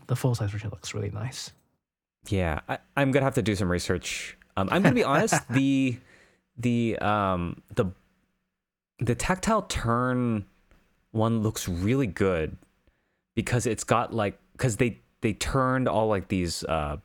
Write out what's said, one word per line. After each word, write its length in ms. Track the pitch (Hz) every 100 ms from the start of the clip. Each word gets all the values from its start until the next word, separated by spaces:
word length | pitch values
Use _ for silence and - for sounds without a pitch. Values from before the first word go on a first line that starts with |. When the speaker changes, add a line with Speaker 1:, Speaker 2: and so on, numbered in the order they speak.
| -
Speaker 1:
the 80 | 123
full 180 | 131 117
size 140 | 104
version 180 | 104 104
looks 220 | - -
really 180 | - 101
nice. 400 | 98 117 - - - _ _ _ _ _ _ -
Speaker 2:
Yeah, 320 | 98 87 76 -
I, 120 | 131 _ -
I'm 140 | 139
gonna 140 | 135 135
have 100 | 127
to 60 |
do 140 | 104 101
some 140 | 95
research. 680 | 87 - 90 - - - - _ -
Um, 120 | 95
I'm 100 | 170
gonna 140 | 202 247
be 80 |
honest, 440 | 170 143 220 156 -
Speaker 1:
<laughs> 20 |
Speaker 2:
the, 480 | 123 135 135 135 120 - - _ _ _ -
the, 400 | 120 117 113 -
um, 640 | 98 104 98 92 87 - - -
the, 160 | 95 - _ _ _ _ _ _ _ _ _ -
the 140 | 123 120
tactile 460 | - 185 202 220
turn 840 | 185 - 117 117 127 123 120 110 98 _ _ _ _ _ _
one 320 | 110 110 113
looks 240 | 107 - -
really 380 | 87 98 131 127
good 500 | 82 98 87 78 - _ _ _ _ _ _ _ -
because 300 | 104 120 120
it's 160 | 107
got, 300 | - 113 120
like, 260 | 113 104 - _ -
'cause 200 | 131 101
they, 220 | 123 - _ _
they 120 | 113
turned 540 | 101 - 139 131 131 127
all, 200 | 92 110
like, 200 | 101 87
these, 340 | 95 87 - -
uh, 320 | 80 73 73